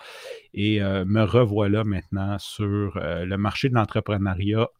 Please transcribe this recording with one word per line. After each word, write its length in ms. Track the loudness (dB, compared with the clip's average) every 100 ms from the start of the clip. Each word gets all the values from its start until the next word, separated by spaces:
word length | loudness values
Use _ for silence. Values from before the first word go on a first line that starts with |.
| -18 -16 -14 -14 -10
Et, 280 | -2 0 2
euh, 220 | 0 0
me 200 | 2 2
revoilà 600 | 4 4 4 2 2 2
maintenant 560 | 0 -2 -4 -4 -2 -4
sur, 560 | -8 -6 -2 0 -2 -4
euh, 300 | -4 -4 -2
le 120 | -2
marché 300 | -2 0 2
de 80 | 2
l'entrepreneuriat 920 | 2 0 -2 0 0 0 0 0 0